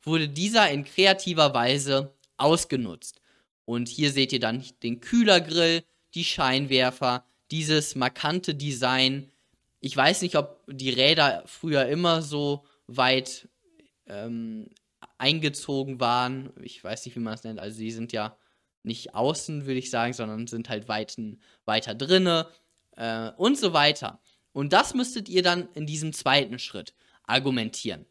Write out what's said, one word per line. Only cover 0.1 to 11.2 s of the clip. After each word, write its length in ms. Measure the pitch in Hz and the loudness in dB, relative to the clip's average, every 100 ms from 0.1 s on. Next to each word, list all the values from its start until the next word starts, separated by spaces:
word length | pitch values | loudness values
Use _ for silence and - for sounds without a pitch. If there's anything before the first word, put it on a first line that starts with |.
| 165 151 | 0 0
dieser 420 | 143 196 226 196 | -2 0 4 4
in 140 | 143 143 | 2 -4
kreativer 680 | - 196 190 190 160 147 | 4 4 4 0 4 4
Weise 600 | 123 120 139 139 135 143 _ _ - | 6 2 0 2 0 0 _ _ 0
ausgenutzt. 840 | 143 165 - 131 110 80 - - _ _ _ _ - | 2 2 0 -4 -4 -10 -16 -20 _ _ _ _ -6
Und 240 | 120 120 | -6 -6
hier 220 | - 147 | -2 0
seht 200 | 135 131 | 2 0
ihr 80 | 135 | 0
dann 240 | 117 120 131 _ | -2 -4 -8 _
den 200 | 117 117 | -8 -8
Kühlergrill, 840 | - 233 214 185 160 165 165 165 - _ _ 170 | 0 4 6 6 4 2 2 2 -4 _ _ -6
die 80 | |
Scheinwerfer, 1000 | 170 - 135 131 143 131 127 127 131 123 _ _ _ | -4 0 2 2 2 2 2 0 -2 -2 _ _ _
dieses 440 | 156 151 156 147 - | -6 2 0 0 -2
markante 600 | 127 - 147 180 180 147 | -2 -2 -2 -2 -4 -4
Design. 760 | 147 127 127 131 131 135 139 _ _ _ _ _ | -4 -2 0 4 2 0 -8 _ _ _ _ _
Ich 140 | 139 139 | -6 4
weiß 260 | 139 185 | 4 4
nicht, 160 | 175 160 | 0 0
ob 260 | 143 - - | -2 -10 -18
die 220 | 139 131 | -6 -2
Räder 540 | 123 135 160 | 4 4 6